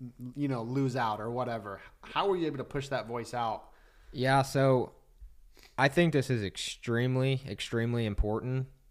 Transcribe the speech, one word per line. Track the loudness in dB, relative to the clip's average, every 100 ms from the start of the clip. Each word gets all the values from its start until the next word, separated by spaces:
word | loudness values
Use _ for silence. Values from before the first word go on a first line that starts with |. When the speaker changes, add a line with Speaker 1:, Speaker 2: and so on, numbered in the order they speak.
| -16 -14 -12 -4
Speaker 1:
you | -2
know, | -2
lose | -2 0 0
out | 2 0 0
or | -2
whatever." | -2 -2 -4 -6 -12 -14 -20
How | -6 -2 0
were | 2
you | 0
able | -4
to |
push | -6 -6 -4
that | -4 -4
voice | -6 -4
out? | -2 -2 -4 -10 -20 -20 -20 -12
Speaker 2:
Yeah, | -2 2 4
so | 4 4 6 4 2 -6 -20 -20 -20 -20 -20 -20 -8 2
I | 4
think | 6 4
this | 4 2
is | 0
extremely, | -2 -6 -8 -8 -2 2 2 2 2 0 -4
extremely | -10 -4 0 0 0 0
important. | 2 0 0 -2 -4 -4 -10 _